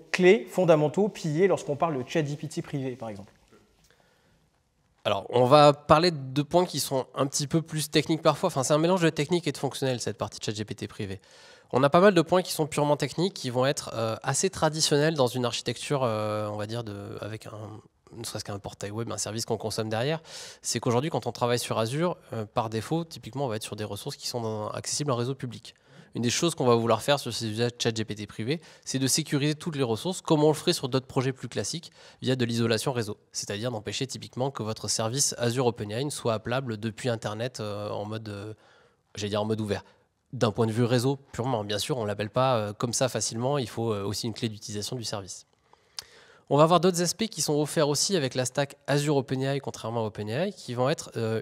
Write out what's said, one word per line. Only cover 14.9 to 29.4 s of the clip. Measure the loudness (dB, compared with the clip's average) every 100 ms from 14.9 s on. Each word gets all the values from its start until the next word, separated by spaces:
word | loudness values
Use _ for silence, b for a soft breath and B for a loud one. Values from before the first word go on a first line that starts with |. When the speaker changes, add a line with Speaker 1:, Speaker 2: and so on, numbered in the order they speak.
| 4 4
Speaker 2:
dans | 4 2
une | 2 -2
architecture, | -2 -4 -6 -2 0
euh, | 0 0 -2 -2 -4
on | -6
va | -6
dire, | -6
de, | -8 -10 -10 -10
avec | -10 -10 -12
un, | -14 -14 -16 -20 _ -20
ne | -14
serait-ce | -10 -10
qu'un | -8 -10
portail | -10 -10 -8
web, | -6 -6
un | -6
service | -6 -6 -4
qu'on | -4
consomme | -2 -4 -2
derrière. | -2 -2 -4 B B B B
C'est | -6 -2
qu'aujourd'hui, | 2 2 0
quand | -2 -4
on |
travaille | -2 0 0
sur | 0 0
Azure, | 0 0 -2 -2 -8
euh, | -8
par | -4 -4 -2
défaut, | -4 -2 -4
typiquement, | -4 -10 -12 -6 -4
on |
va | -4
être |
sur | -6 -8
des |
ressources | -8 -8 -10 -10
qui | -8
sont | -6
dans, | -4 -4 -6
accessibles | -6 -6 -4 0
en | 0
réseau | -2
public. | -4 -8 -10 -16 b b b b -2
Une |
des | 0
choses | 2 0 2
qu'on | 4
va |
vouloir | 6 6 2
faire | 4 0
sur | 0
ces | -6 -4
usages | 0 -2 0
chat | -2
G | 0
P | -4 -6
T | -10
privés, | -8 -4 -4 B B
c'est | -6 -2
de | 2
sécuriser | 2 2 0